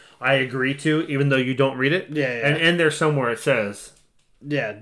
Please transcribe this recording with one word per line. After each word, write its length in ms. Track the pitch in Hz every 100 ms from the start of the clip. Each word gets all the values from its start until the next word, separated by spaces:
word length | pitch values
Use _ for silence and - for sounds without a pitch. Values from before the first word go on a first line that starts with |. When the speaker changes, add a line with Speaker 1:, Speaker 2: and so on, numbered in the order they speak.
| - _
Speaker 1:
"I 140 | 127
agree 400 | 135 127 127 131
to," 320 | 143 156 156 156
even 200 | 139 143
though 80 | 131
you 180 | 127
don't 220 | 131 135 127
read 140 | 135
it. 160 | 180 -
Speaker 2:
Yeah, 160 | 151 131 120
yeah. 80 | 147
Speaker 1:
And 80 | 156
in 180 | 165 170
there 140 | 160
somewhere 400 | 147 156 143 120
it 80 | 113
says, 540 | 143 123 101 101 - - _ _ _ _ 143
Speaker 2:
Yeah, 280 | 143 110 107